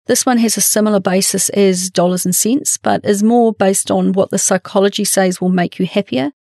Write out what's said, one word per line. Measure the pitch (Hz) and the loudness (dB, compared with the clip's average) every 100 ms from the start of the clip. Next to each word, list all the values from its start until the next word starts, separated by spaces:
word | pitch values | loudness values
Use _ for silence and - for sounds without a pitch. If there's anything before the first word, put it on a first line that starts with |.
| - | -2
This | 254 - | 0 2
one | 240 | 2
has | 226 208 | 2 0
a | |
similar | - 220 214 208 | 0 0 2 0
basis | 185 185 196 190 - | 0 0 0 -2 -2
as | - 196 180 185 | 2 2 2 -2
Dollars | - 175 180 185 | 0 0 0 -2
and | 175 | -2
Cents, | 214 277 - - | 0 -2 -2 -4
but | 214 202 - | -2 -2 0
is | 202 | 0
more | 214 240 226 | 2 4 2
based | 214 190 196 - | 2 0 0 -2
on | 196 185 | 0 0
what | 190 - | 0 0
the | 196 | -2
psychology | - 185 - 202 196 196 202 | -2 -2 -2 0 0 0 -2
says | - 185 185 | 0 0 0
will | 185 | 0
make | 180 175 - | 0 -2 -4
you | 185 | -4
happier. | 208 202 254 285 - _ | -2 -4 -4 -4 -8 _